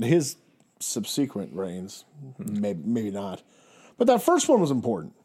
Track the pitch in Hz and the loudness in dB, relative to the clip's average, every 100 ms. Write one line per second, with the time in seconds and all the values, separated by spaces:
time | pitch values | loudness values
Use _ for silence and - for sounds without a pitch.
0 | 117 170 135 - _ _ _ - - 117 | 4 4 2 -6 _ _ _ -12 -8 -6
1 | 98 - 135 104 92 90 95 90 92 - | -4 -2 -2 -4 -8 -6 -6 -8 -12 -14
2 | - 151 135 131 107 104 104 87 92 117 | -20 -20 -18 -12 -6 -4 -2 -4 -2 -2
3 | 104 98 98 90 _ _ _ _ - - | -2 -6 -8 -10 _ _ _ _ -10 0
4 | 240 247 - 349 - 240 160 127 120 95 | 4 4 4 4 6 4 4 2 0 -4
5 | 80 - | -6 -16